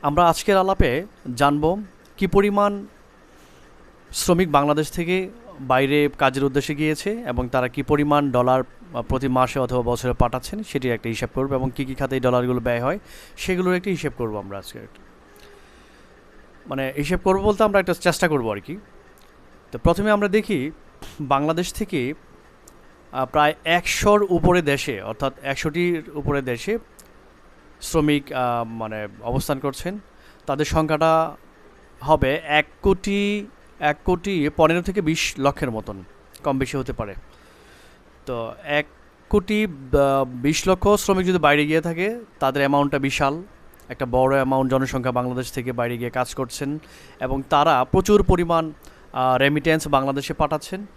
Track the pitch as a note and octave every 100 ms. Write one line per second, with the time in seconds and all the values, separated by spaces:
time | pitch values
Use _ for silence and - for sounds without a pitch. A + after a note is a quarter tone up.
0 | D3 D3 F3 D#3+ - G3 F#3 F#3+ E3 C3
1 | G3+ - - A#2+ C#3+ D3 D#3 G3 G3+ -
2 | - - F#3+ G3 G3+ G3+ G3+ G3+ G3+ -
3 | - - - - - - - - - -
4 | - - - E3+ F3+ C#3+ C#3+ D3 D3+ -
5 | E3+ F#3 F#3+ - - - C3 B2+ C3+ D3
6 | D3 - C3+ C3 C#3 C3+ - D3 D#3 D#3
7 | G3 A3+ A#3+ A#2+ B2 C3 B2 C3 B2+ D3+
8 | D3 D3 C#3+ B2 B2 C3 B2+ - - B2
9 | A#2 C3 C3+ B2+ B2+ C#3+ B2+ B2 A#2+ A#2+
10 | B2+ A#2+ B2 B2+ - G#3 A3 C#3 B2+ A#2
11 | A#2 A2+ A#2+ - C3+ C3+ C3 B2 C3 C3
12 | C3+ C3 B2 B2 B2 B2 A#2 A#2+ B2+ G3
13 | - - - - - F3+ F3+ F3+ F#3 E3+
14 | D3+ - A#2 G#2+ G2 G2 - A2+ A2 -
15 | - - - - - - - - - -
16 | - - - - - - - C3+ C3 C#3
17 | C#3+ F3+ G3 F#3+ G3+ G3+ G#3+ G3+ F#3 E3+
18 | F3+ D#3+ F3+ D3+ A2+ G2+ G2+ F3+ - -
19 | - - - - - - _ A#2+ E3 E3+
20 | G#3 G#3 G3+ G#3 - F#3+ C#3 D#3+ - -
21 | - - C#3+ C#3 D3+ E3 F3+ - G3+ D3+
22 | B2 D#3 - - - - - - - -
23 | - C3 C3 D3+ D3 D#3+ D#3+ E3+ - -
24 | G#3 G#3 G3+ F3 F#3 F3+ D3+ C#3 - A2
25 | G#2 A2+ C3+ - C3+ C#3 D#3+ D3+ F3 E3+
26 | - D3+ C#3+ C#3+ B2+ A#2+ - A3+ - -
27 | - - - - - - - - - E3
28 | D3+ D3 C#3+ C3+ B2 A#2+ A2+ A2+ A2 G#2+
29 | G#2 G2+ A2 C3 - C3+ C#3+ C3+ F3 G#3
30 | - - - - - C#3 D3+ D#3+ D#3 D3+
31 | D#3+ D#3+ D#3+ D3 - - - - - -
32 | C3+ D#3 C3 D3+ D#3+ D3+ D3+ - G3+ F#3
33 | - G3+ G3+ G#3 G3+ - - - D3+ D3
34 | - F3 G3 F#3 D3 D3+ D#3+ E3+ F3 F#3+
35 | D#3+ D#3+ - - C#3 C#3 C#3 A2 G#2+ G2
36 | F#2 - - - D3 C3+ C3 C#3 C3 B2
37 | G#2+ F#2+ - - - - - - - -
38 | - - - A#2+ A2+ - D#3 D3 D3 -
39 | - _ - G#3 F#3 G#3+ G#3+ C#3+ C3 C#3
40 | C#3 C3+ C3 B2+ C3+ D#3 F#3 F#3 G3+ G#3
41 | - F#3+ F#3 F3+ D3+ D3 D3+ D#3+ E3 E3
42 | G3 A#3 A3+ - C3+ C3+ C#3 C#3+ C#3+ C#3
43 | C3+ - C#3+ D#3 G3 - - - - B2
44 | B2+ B2 C3 C#3 C3+ C3+ C3 C3 C3 C3
45 | B2+ B2 B2 B2 B2 - A#2+ B2 A#2+ A#2+
46 | A#2+ B2+ B2 - C3 - C#3 D3+ - -
47 | - - C3 C3+ C3+ D3 D3+ C3+ C3 F#3+
48 | F#3 G#3 F#3+ F#3 E3+ E3 D#3+ D3+ - -
49 | - - B2+ B2+ C#3 D3+ D#3+ D#3+ D#3 C#3
50 | C3+ C#3 C#3 D3+ D3+ D#3 - F#3+ G#3